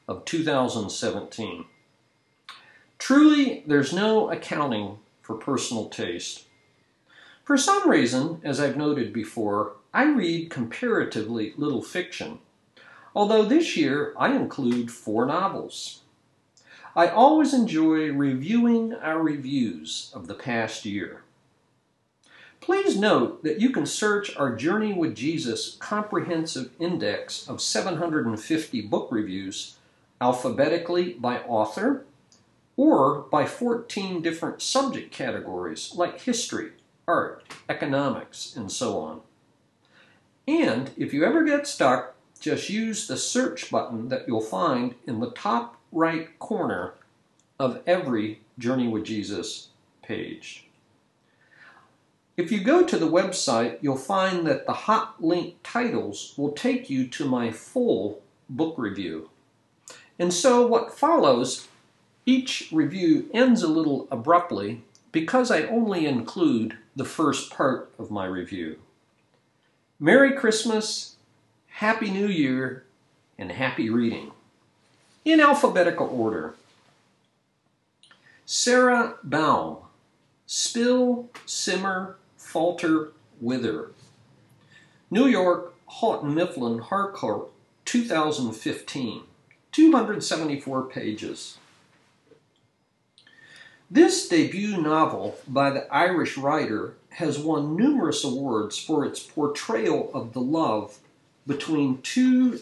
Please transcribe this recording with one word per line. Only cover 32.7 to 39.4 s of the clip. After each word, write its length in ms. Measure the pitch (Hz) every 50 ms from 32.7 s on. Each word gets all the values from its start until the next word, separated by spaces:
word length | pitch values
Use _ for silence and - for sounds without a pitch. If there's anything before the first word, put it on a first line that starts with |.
| _
or 460 | - 277 311 247 - 135 143 147 147 - -
by 140 | 156 147 139
fourteen 800 | - - - 240 240 233 233 - - - 208 190 185 185 165
different 400 | 160 165 160 - 160 143 - -
subject 500 | - - - 269 277 247 - 107 - -
categories 800 | - - 139 117 98 95 - 104 92 90 90 80 78 - - - -
like 280 | - 175 - - -
history, 500 | - 254 233 - - - - - - - - _ _ _ _ _ _
art, 380 | - 165 131 87 - - - - - - - - -
economics, 880 | 143 - 147 143 135 139 143 131 110 - - - - - - - -
and 160 | 120 104 95
so 260 | - - 127 110 98 85
on. 220 | 78 78 80 78 - _ _ _